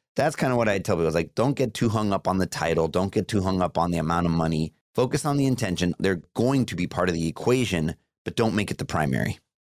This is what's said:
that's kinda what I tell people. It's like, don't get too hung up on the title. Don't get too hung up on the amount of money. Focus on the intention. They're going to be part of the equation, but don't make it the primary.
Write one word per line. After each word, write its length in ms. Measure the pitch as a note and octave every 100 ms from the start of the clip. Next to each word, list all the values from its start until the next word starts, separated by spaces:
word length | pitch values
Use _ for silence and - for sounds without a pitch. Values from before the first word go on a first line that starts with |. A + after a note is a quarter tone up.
| _ -
that's 200 | D3 D3+
kinda 200 | C#3+ B2
what 120 | A2
I 120 | G2
tell 160 | F2+ F2
people. 120 | E2
It's 80 | D#2+
like, 200 | E2 -
don't 200 | B2 C#3+
get 200 | B2+ -
too 140 | A#2+
hung 220 | A2 G#2+
up 160 | G2 -
on 120 | F#2+
the 80 | F2+
title. 400 | - E2 E2 E2
Don't 260 | F2 F#2+
get 140 | G#2+ F#2
too 140 | G#2
hung 200 | F#2 F#2+
up 160 | F2 -
on 140 | E2+
the 80 | E2+
amount 260 | D#2+ E2+ F2
of 60 |
money. 420 | E2 D#2+ D#2+ D#2+ - _ -
Focus 280 | B2+ D3
on 140 | D3+ C#3+
the 80 | C3+
intention. 480 | B2+ G2+ F2+ F2 -
They're 240 | F#2+ F2+ -
going 320 | - A#2+ C#3 A#2
to 100 | F2
be 120 | F2
part 220 | - F2+
of 60 | E2
the 120 | E2
equation, 680 | - - B2+ A2 F2+ D#2 - _ _
but 120 | - -
don't 200 | A2+ G#2
make 160 | G#2+
it 80 | -
the 60 | -
primary. 540 | F2+ D2 B1+ - - _ _